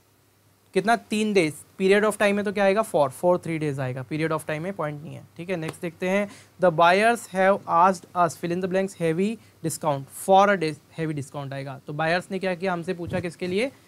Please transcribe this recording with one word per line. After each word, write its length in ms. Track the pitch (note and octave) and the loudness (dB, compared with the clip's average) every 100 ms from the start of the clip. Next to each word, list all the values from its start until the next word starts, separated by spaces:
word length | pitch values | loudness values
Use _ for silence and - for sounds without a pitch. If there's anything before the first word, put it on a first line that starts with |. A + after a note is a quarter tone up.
| _ _ _ _ _ _ _ | _ _ _ _ _ _ _
कितना? 220 | F#3+ F#3 A#3 - | -2 2 0 0
तीन 240 | G#3+ G#3+ | -2 2
डेज। 200 | G3 D#3 C#3+ - - | 2 2 -2 -12 0
Period 240 | F#3+ G3+ G#3+ | 2 4 2
of 120 | G#3 | 2
time 200 | G#3 G3+ | 0 0
है 60 | |
तो 100 | G3+ | -2
क्या 100 | G3+ | 0
आएगा? 180 | G3 G3 | 2 2
For, 260 | A3 E3+ C#3 | 0 2 0
for 240 | - F3 F3+ | 0 0 0
three 200 | E3 D#3+ | -2 -4
days 180 | D3+ C3+ | -4 -4
आएगा। 260 | C3 B2+ C3 | -6 -8 -6
Period 260 | D#3 D#3+ | -4 -2
of 140 | D#3 - | -2 -4
time 140 | D3+ | -6
में 120 | F3 | -6
पॉइंट 280 | G3 D3+ D3 | -6 -8 -8
नहीं 140 | D3 C3 | -14 -16
है, 80 | - - | -18 -14
ठीक 120 | F3 | -8
है। 60 | F3+ | -6
नेक्स्ट 260 | D#3+ - | -6 -8
देखते 280 | F3 D#3+ F#3 | -10 -6 -2
हैं, 180 | G3 G3+ - - - | 0 -2 -8 -20 0
the 100 | F3+ D#3+ | 2 6
buyers 480 | E3+ F#3+ A3 A#3 - F#3 | 6 6 4 0 -2 0
have 240 | F#3+ G3+ - E3+ | 2 2 0 4
asked 280 | F#3 F3+ - F3+ | 4 2 -4 0
us, 220 | E3+ - | 0 -2
fill 180 | F3 F3 | -6 -4
in 80 | |
the 80 | F#3 | -2
blanks, 220 | F#3 G3 - | -2 -4 -2
heavy 280 | E3 D#3+ G3+ A3+ _ _ D#3+ | -2 0 -2 -4 _ _ -8
discount, 400 | - D#3+ C#3 C3+ - - | -4 -4 -4 -6 -6 4
for 200 | F#3+ G3+ | 6 6
a 80 | G3 | 4
day, 80 | D#3 D3+ _ - | -2 -6 _ -8
heavy 200 | D#3+ D3+ | -6 -6
discount 340 | C3+ D3 C#3 | -8 -10 -10
आएगा। 260 | C#3 C#3 C3 - | -10 -12 -12 -10
तो 60 | |
बायर्स 380 | D3 D#3+ F3 E3+ | -2 0 0 -2
ने 80 | F#3+ | -4
क्या 160 | F#3+ F3+ | -4 -2
किया? 180 | F#3+ | -4
हमसे 200 | F3 E3 | -4 -4
पूछा 260 | F3 E3+ F#3 | -6 -6 -6
किसके 280 | F3 - F3+ | -6 -6 -4
लिए? 240 | F#3+ C4 - | -2 -4 -6